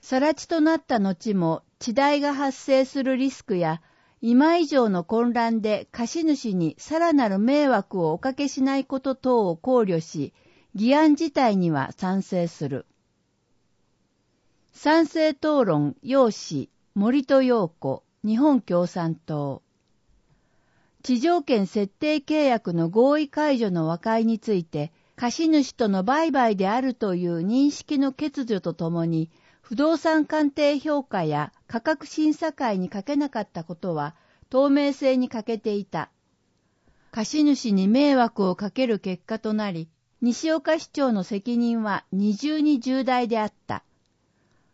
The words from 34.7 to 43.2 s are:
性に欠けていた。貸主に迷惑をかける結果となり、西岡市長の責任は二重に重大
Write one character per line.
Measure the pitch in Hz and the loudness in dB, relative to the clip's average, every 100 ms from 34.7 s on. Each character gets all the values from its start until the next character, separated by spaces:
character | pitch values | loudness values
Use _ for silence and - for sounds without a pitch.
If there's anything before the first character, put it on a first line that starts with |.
| 277 285 | 4 0
性 | 277 277 262 | 0 0 0
に | 247 | -2
欠 | 226 214 | -6 -6
け | 220 | -6
て | 220 | -4
い | 208 196 | -4 -6
た。 | 165 - _ _ _ _ _ _ _ _ _ _ | -8 -8 _ _ _ _ _ _ _ _ _ _
貸 | - 214 302 | -8 -4 2
主 | 294 269 233 | 2 2 2
に | 196 190 | 2 4
迷 | 247 294 269 | 4 4 4
惑 | 233 - 190 | 2 0 -2
を | 180 | -2
か | 208 | -6
け | - 254 | -2 -2
る | 208 | -2
結 | 190 180 | -4 -10
果 | - 220 | -8 -8
と | 220 | -4
な | 214 208 | -4 -4
り、 | 165 160 _ _ - | -8 -10 _ _ -4
西 | 240 233 320 | -2 -2 0
岡 | 320 311 320 | 0 0 -2
市 | - | -2
長 | - 269 | -2 0
の | 208 | 0
責 | 180 202 240 240 | -2 -6 -4 -2
任 | 233 233 | 0 -2
は | 214 190 - | -2 -4 -4
二 | 190 208 | -2 0
重 | 208 294 311 | 0 -2 0
に | 302 277 | 2 0
重 | 254 262 | 0 -2
大 | 254 247 | 0 0